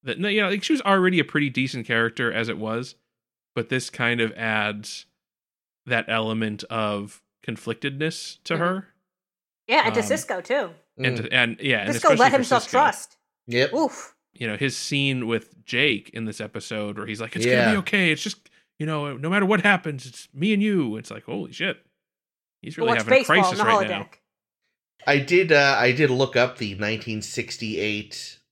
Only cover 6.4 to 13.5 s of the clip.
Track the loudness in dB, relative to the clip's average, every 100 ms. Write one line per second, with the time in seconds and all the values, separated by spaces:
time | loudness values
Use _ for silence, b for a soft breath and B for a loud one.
6.4 | -2 -4 -6 -4 -2 -4 -8 -16 _ _
7.4 | -10 -8 -8 -6 -6 -4 -6 -6 -14 -16
8.4 | -6 -2 0 -2 -8 _ _ _ _ _
9.4 | _ _ 0 2 4 0 0 -2 -2 -8
10.4 | -2 -2 -2 -10 _ -4 -2 -2 -2 0
11.4 | 0 -2 0 0 0 2 4 6 6 4
12.4 | 2 0 2 2 2 0 -12 _ _ _
13.4 | -4